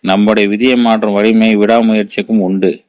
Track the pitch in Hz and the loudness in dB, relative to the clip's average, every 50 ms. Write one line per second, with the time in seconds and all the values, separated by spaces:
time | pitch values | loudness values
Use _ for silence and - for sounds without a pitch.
0 | - 95 95 101 104 104 107 107 101 101 104 107 120 131 127 123 120 117 113 110 | -2 -2 0 0 2 2 2 0 0 -2 -2 0 0 0 0 2 2 0 0 0
1 | 107 107 101 101 104 110 113 113 113 113 107 104 104 104 113 117 113 110 110 107 | -2 -2 -2 0 0 2 2 2 2 2 2 2 2 2 2 2 2 0 0 -2
2 | 104 104 - - 98 - 113 107 95 92 98 98 98 90 76 - _ | -4 -6 -8 -10 -6 -2 -2 -2 -2 -2 -2 0 -2 -2 -2 -4 _